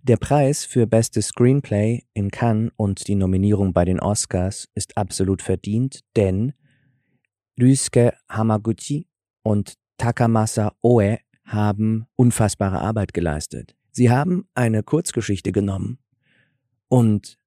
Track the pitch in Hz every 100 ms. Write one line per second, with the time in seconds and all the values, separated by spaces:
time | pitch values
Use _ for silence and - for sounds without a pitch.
0 | 131 113 - 143 135 151 - - 113 113
1 | 113 - 104 - 120 139 - 104 107 120
2 | _ - 101 - 117 110 113 _ 104 95
3 | - 101 92 95 98 104 98 87 87 92
4 | 92 104 - 92 90 - - - - -
5 | 98 - 95 95 - 92 - 107 135 -
6 | _ - 98 92 120 - _ _ _ _
7 | _ _ _ _ _ - 123 135 - -
8 | 120 - _ 104 110 107 110 110 - 147
9 | - _ _ _ - 104 98 - _ _
10 | 117 117 117 113 110 - 107 - 117 120
11 | 101 110 _ _ _ 107 104 104 110 110
12 | 113 _ 123 - 107 - 98 92 98 110
13 | 98 - 85 73 - - - _ _ -
14 | 120 123 156 180 - - 120 110 107 151
15 | 175 - 110 98 - 98 101 95 101 127
16 | _ _ _ _ _ _ _ _ _ 127
17 | 117 104 - _